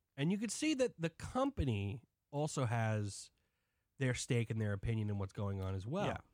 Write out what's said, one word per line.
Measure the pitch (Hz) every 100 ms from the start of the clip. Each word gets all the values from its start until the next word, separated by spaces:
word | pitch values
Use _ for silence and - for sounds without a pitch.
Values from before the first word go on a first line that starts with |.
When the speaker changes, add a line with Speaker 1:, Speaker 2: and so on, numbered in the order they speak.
| _ -
Speaker 1:
And | 160
you | 202
could | 226
see | - 302 269
that | 247 -
the | 165
company | - - 254 277 - 139 101 98 120 - _ _
also | 147 151 151 120
has | 120 110 107 101 - - _ _ _ _ _ _ -
their | 127
stake | 120 - 120 113
and | 113
their | 107
opinion | 98 117 110 104
in | 101
what's | 95
going | - 101 98
on | 95 98
as | 107
well. | 185 196
Speaker 2:
Yeah. | - -